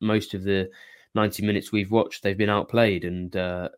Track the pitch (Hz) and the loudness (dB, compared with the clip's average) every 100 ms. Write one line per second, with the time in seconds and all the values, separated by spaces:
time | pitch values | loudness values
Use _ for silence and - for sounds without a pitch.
0 | 107 107 - 98 98 98 92 - - - | 0 0 0 -6 -2 -2 -2 -8 -20 -20
1 | _ 110 107 - 104 101 - 104 98 113 | _ 0 0 0 0 0 0 -2 2 2
2 | - - 98 98 104 104 - 117 113 90 | 2 -2 -2 0 2 2 2 2 4 2
3 | 87 90 90 95 90 90 90 | -2 -6 -6 -4 -4 -4 -8